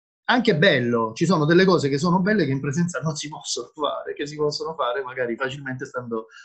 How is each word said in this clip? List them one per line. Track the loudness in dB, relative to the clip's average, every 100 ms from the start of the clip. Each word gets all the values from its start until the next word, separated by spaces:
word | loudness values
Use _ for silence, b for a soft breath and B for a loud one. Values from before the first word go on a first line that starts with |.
| _ _
Anche | 0 2 4 4
bello, | 4 4 2 0 -2
ci | -2
sono | 2 2
delle | 6 6
cose | 6 4 2
che | 0
sono | 2 2
belle | 2 2
che | 2
in | 0
presenza | -2 -2 -2 -2
non | -6
si | -6 -10
possono | -12 -8 -8 -10
fare, | -6 -4 -4 -10
che | -10 -10
si | -2
possono | -2 -2 -8
fare | -4 -4 -2
magari | -6 -4 -4 -2
facilmente | -4 -6 -8 -10 -8
stando | -10 -6 -8 -8 B